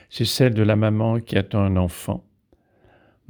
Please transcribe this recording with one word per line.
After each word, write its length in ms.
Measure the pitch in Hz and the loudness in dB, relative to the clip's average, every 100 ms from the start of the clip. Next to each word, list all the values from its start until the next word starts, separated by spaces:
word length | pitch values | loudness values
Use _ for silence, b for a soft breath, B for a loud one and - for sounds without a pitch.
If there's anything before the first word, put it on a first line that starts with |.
| b | b
c'est 160 | - 117 | -6 -4
celle 260 | - 127 | 2 2
de 100 | 110 | 2
la 140 | 107 107 | 2 2
maman 420 | 107 107 113 113 | 2 0 0 -2
qui 200 | 113 104 | -2 -4
attend 240 | 92 107 | -2 0
un 140 | 98 92 | 2 2
enfant. 500 | 90 - - 107 - _ _ b b b b b b b - | 0 -4 -8 -8 -10 _ _ b b b b b b b 0